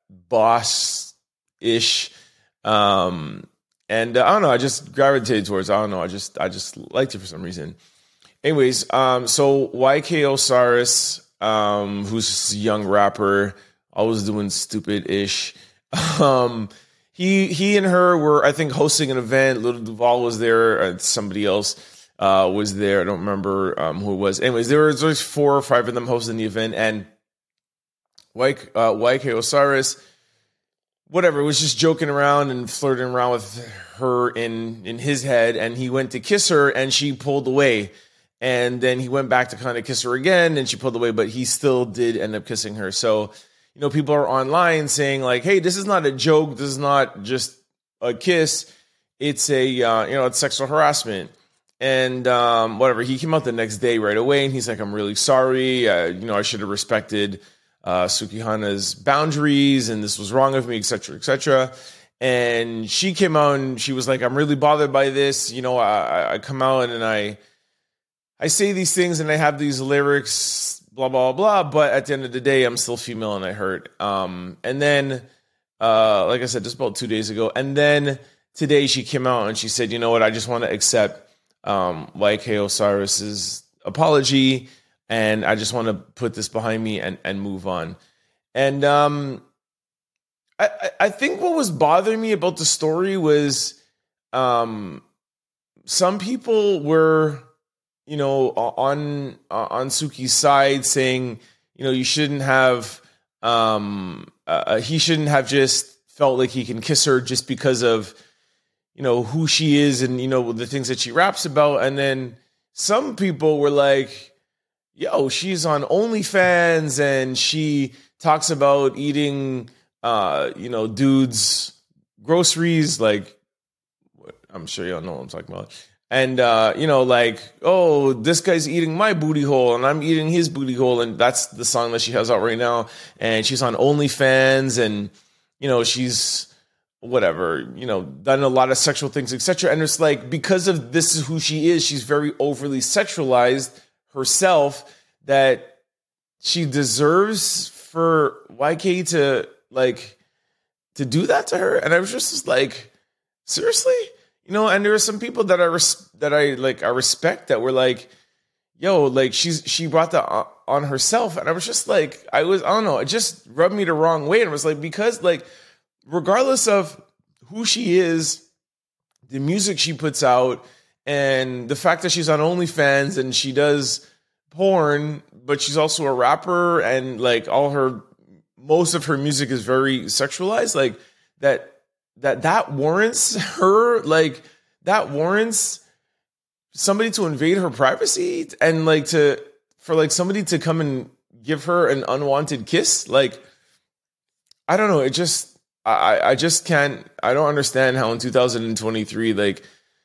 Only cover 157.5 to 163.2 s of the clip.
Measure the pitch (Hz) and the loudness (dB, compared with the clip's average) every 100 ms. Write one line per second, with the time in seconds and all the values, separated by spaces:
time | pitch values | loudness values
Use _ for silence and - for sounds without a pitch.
157.5 | 120 127 131 127 120 - _ _ _ _ | 0 0 2 2 0 -8 _ _ _ _
158.5 | _ _ - 180 185 143 131 131 - 170 | _ _ -6 0 2 4 2 0 0 -2
159.5 | 160 - - 165 160 165 165 - 104 - | -2 -4 -4 0 0 2 0 0 -2 -4
160.5 | - - 139 147 147 - 226 226 - - | -8 -4 -2 -2 -2 0 0 -2 -4 -4
161.5 | 170 226 226 - 208 151 - - 139 165 | -4 -4 -4 0 0 0 -4 -2 0 2
162.5 | 190 - 214 208 127 139 226 | 0 0 0 0 0 -2 -2